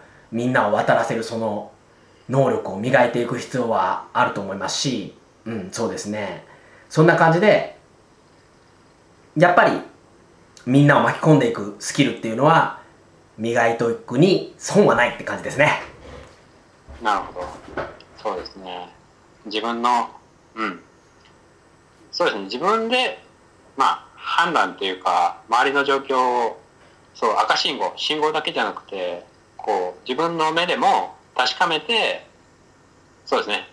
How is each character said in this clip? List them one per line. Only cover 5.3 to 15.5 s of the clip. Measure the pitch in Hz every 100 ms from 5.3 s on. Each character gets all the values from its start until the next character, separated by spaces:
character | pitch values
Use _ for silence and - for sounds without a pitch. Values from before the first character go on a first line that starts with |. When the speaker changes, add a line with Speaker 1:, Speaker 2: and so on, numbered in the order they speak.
| _
Speaker 1:
う | -
ん、 | 110 92
そ | - 110
う |
で | -
す | 104
ね。 | 104 98 87 - - - - -
そ | 160
ん | 165
な | 156
感 | 165
じ | 170
で、 | 208 160 - - _ _ _ _ _ _ _ _ _ _ _ _ _ _ _ 151
や | 165
っ |
ぱ | -
り、 | - 95 - - _ _ _ _ _ -
み | - 139
ん | 143
な | 135
を |
巻 | 120 -
き |
込 | 156
ん | 147
で | 117
い |
く | - 101 -
ス | -
キ | -
ル | 123 -
っ |
て | 113
い |
う | 113
の |
は、 | 147 165 - - - - _ _ _ -
磨 | 113 120 117
い | 117
て |
お | 117
く | 113 - 127
に | 190 170 - -
損 | - 202 185
は |
な | 117
い | 120
っ | -
て |
感 | - -
じ |
で | 104